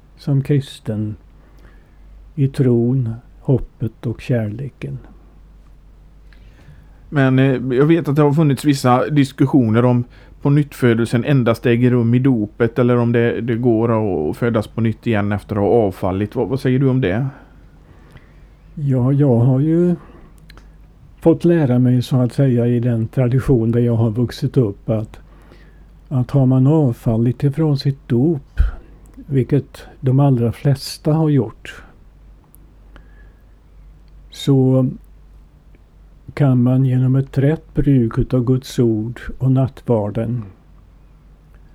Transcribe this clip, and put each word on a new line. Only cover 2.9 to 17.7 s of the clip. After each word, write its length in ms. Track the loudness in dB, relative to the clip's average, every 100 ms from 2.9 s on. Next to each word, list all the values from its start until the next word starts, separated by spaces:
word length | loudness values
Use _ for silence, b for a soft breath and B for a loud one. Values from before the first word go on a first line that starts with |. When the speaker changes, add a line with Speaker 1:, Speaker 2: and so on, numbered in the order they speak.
| -2 -4 -8 -14 -10
Speaker 1:
hoppet 680 | -2 -2 -2 -10 -10 -8 -10
och 140 | -8
kärleken. 760 | -4 -4 -4 -8 -12 -12 -14 -14 -16 -20 -20 -20 -20 -20 -20 -20 -20 -20 -20 -20 -20 b b b b b b b b
Speaker 2:
Men, 300 | 0 2 4
eh, 380 | 2 0 0 2
jag 100 | 4
vet 220 | 2 0
att 80 | 2
det 60 |
har 100 | 2
funnits 320 | 4 2 2
vissa 460 | 0 0 2 2 2
diskussioner 760 | 0 0 0 2 2 2 2
om 200 | 2 2 -2 b b b
på 80 | 0
nyttfödelsen 760 | 0 0 0 2 2 0 -2
endast 420 | 0 2 2 0 0
äger 240 | 2 2
rum 240 | 2 2
i 40 | 2
dopet 600 | 2 0 -2 -2 -2 0
eller 180 | 0 2
om 160 | 2
det, 280 | 0 0 -2
det 140 | -4
går 380 | -2 0 2 2
att, 380 | 0 0 -2 -4
att 60 | -4
födas 300 | -2 -2 -4
på 140 | -4
nytt 260 | -4 -2 -2
igen 260 | -2 -2
efter 240 | -4 -4 -2
att 60 |
ha 60 | 2
avfallit. 680 | 2 2 -2 -4 -4 -4
Vad, 140 | -4 -4
vad 120 | -4
säger 180 | -2 0
du 100 | 0
om 120 | 0
det? 260 | -2 -2 -4 -10 b b b